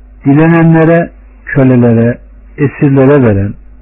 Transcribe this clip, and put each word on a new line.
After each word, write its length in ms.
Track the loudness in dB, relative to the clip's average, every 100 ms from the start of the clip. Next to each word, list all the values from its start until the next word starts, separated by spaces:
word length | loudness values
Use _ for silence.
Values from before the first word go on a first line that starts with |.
| -20 -8 -2
dilenenlere, 840 | 0 2 2 2 2 2 0 -2 -10 -20 -20 -8
kölelere, 720 | -2 0 2 0 0 -2 -4 -12 -20 -18 -6
esirlere 680 | -6 -2 -2 0 2 2
veren, 300 | 0 -2 -4 -10 -20 -20